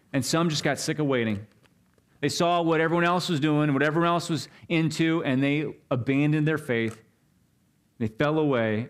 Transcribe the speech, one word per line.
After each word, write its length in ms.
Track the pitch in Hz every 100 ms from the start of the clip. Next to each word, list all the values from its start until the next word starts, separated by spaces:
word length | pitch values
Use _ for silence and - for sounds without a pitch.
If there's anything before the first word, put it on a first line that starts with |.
| _
And 120 | 139 123
some 240 | 160 170
just 140 | 147
got 160 | 156 135
sick 200 | - 156
of 60 | 143
waiting. 400 | 127 110 101 110 _ _ _ _ _ _ -
They 100 | 147
saw 340 | - 175 175
what 180 | 165 160
everyone 240 | 160 170 170
else 240 | 180 -
was 100 | 151
doing, 320 | 156 147 151
what 100 | 135
everyone 260 | 147 165 170
else 180 | 170 160
was 220 | 151 - - -
into, 560 | 170 160 156 165 165
and 200 | 139 131
they 320 | 139 147 131 - -
abandoned 560 | 131 117 135 151 151 151
their 100 | 156
faith. 460 | 151 117 113 - _ _ _ _ _ _ _ _ _ -
They 80 | 113
fell 320 | - 147 156
away 500 | 151 123 113 107